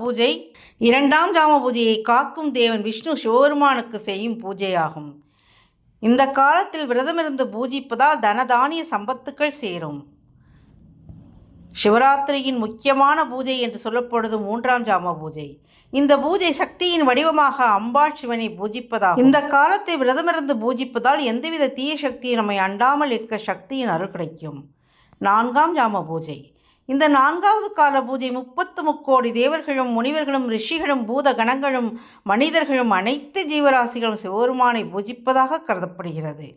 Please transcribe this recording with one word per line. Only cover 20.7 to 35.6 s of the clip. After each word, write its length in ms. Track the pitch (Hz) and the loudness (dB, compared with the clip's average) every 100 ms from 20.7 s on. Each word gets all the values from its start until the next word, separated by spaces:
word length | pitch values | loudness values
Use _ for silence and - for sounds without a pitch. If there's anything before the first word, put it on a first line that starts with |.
| 247 262 233 233 302 262 | -4 -6 -2 0 0 0
எந்தவித 380 | 226 320 330 269 262 | -4 -4 -2 -2 -2
தீய 160 | 277 302 | -6 -4
சக்தியும் 440 | 277 240 247 233 | -6 -6 -4 -2
நம்மை 160 | 208 196 | 0 0
அண்டாமல் 540 | 190 202 247 294 294 214 | -2 0 0 2 0 -4
இருக்க 200 | 220 214 214 | -6 -8 -6
சக்தியின் 420 | 185 - 269 247 | -8 -8 -6 -2
அருள் 180 | 165 190 | -2 -4
கிடைக்கும். 440 | - 160 - 156 143 139 _ _ _ _ _ | -8 -10 -10 -14 -14 -18 _ _ _ _ _
நான்காம் 560 | 196 214 240 254 330 320 | 2 2 2 2 2 2
ஜாம 260 | 226 202 156 | 0 -2 -6
பூஜை. 300 | 160 156 139 - _ _ _ - | -8 -8 -14 -18 _ _ _ -6
இந்த 160 | 269 302 | 0 4
நான்காவது 600 | 277 269 349 403 427 415 | 4 4 2 2 2 -2
கால 280 | 415 294 269 | 2 2 2
பூஜை 240 | 240 262 254 | -2 -6 -6
முப்பத்து 500 | 254 254 320 359 - | -6 -8 -6 -6 -4
முக்கோடி 480 | 311 302 - 262 233 | -4 -4 2 2 2
தேவர்களும் 600 | 226 262 311 311 269 247 226 | 0 0 0 -2 -2 -2 -2
முனிவர்களும் 520 | 254 311 285 269 247 | -2 -2 -2 -2 -2
ரிஷிகளும் 500 | 220 - 330 277 269 220 | -4 -4 -4 -2 -2 -2
பூத 280 | 262 277 | 0 0
கணங்களும் 540 | 247 226 269 277 262 226 233 - - 196 | 2 0 0 0 -2 -4 -6 -16 -12 -2
மனிதர்களும் 600 | 208 311 320 285 262 233 190 | 2 2 2 0 0 2 2
அனைத்து 420 | 208 285 - 392 311 | 0 -4 -6 -6 -2
ஜீவராசிகளும் 680 | 302 285 254 240 240 226 214 | 2 4 4 0 -2 -4 -4
சிவபெருமானை 600 | 190 202 247 254 247 233 | -6 -2 0 2 2 0
பூஜிப்பதாக 800 | 170 185 202 240 254 262 262 320 | -4 -8 -8 -6 0 2 2 -2